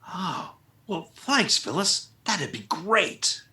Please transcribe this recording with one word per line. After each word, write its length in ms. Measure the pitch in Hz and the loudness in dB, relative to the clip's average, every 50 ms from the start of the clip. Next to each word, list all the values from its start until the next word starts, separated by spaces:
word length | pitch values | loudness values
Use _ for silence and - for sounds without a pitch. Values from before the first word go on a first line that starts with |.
| _ - | _ -10
Oh, 440 | - 180 190 180 - - - - - - _ _ _ _ _ | -8 -6 -4 -4 -4 -6 -8 -10 -14 -20 _ _ _ _ _
well, 240 | _ 208 165 165 - _ | _ -6 -6 -6 -10 _
thanks, 420 | - - - 277 277 220 - - | -20 -2 2 4 4 4 4 4
Phyllis. 520 | - - - 220 - 202 196 - - - - - _ _ | 0 0 0 -2 0 2 2 2 0 -2 -8 -20 _ _
That'd 280 | - 220 202 147 117 | -2 -2 0 0 -4
be 140 | 92 117 104 - | -6 -10 -4 -4
great. 720 | - 156 160 196 220 220 190 151 - - - - - - - _ | -4 -4 0 2 4 4 4 2 0 -2 -2 -2 -2 -2 -8 _